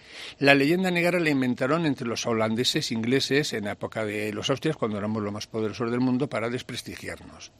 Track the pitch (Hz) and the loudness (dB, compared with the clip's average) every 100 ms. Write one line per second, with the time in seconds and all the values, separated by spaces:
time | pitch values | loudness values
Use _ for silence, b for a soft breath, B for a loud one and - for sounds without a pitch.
0 | B B B B 139 139 139 180 185 175 | B B B B 6 6 6 2 2 2
1 | 175 175 156 139 127 120 135 160 160 127 | 2 2 2 2 0 0 0 2 2 0
2 | 117 110 117 113 110 110 127 160 - 113 | -2 -2 0 2 2 2 0 0 -2 -2
3 | 113 135 - 135 151 113 104 - 110 113 | 2 2 2 0 0 -4 -6 -6 -6 -4
4 | 107 104 107 104 98 127 - 113 117 107 | -4 -2 -2 -2 -2 0 0 0 -2 -2
5 | 104 110 104 104 - 113 110 101 117 123 | -2 -2 -2 -6 -6 -2 -2 -2 -2 2
6 | 127 127 139 117 117 123 - 120 - 90 | 2 2 0 -2 -2 -4 -6 -10 -8 -10
7 | 92 82 - 73 - - | -10 -10 -14 -18 -20 -20